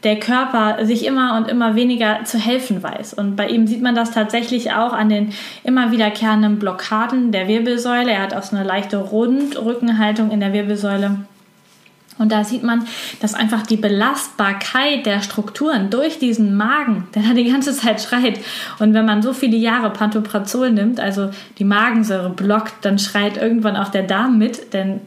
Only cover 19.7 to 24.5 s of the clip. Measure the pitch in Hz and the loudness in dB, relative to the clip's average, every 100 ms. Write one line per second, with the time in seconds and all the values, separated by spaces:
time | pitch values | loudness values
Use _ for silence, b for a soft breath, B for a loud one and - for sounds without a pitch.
19.7 | 240 220 - 214 214 208 208 196 254 254 | 2 0 0 0 0 -2 -4 -4 -2 2
20.7 | 214 202 247 196 196 196 196 B - 202 | 2 2 0 -2 -2 -4 -6 B -2 0
21.7 | 202 240 226 214 190 180 180 196 208 220 | 2 2 2 2 0 -4 -2 2 2 0
22.7 | - 202 202 - 202 208 202 220 233 214 | -4 0 0 0 0 -2 0 0 2 0
23.7 | 190 196 196 190 196 247 233 214 | 0 -2 -2 0 0 2 4 2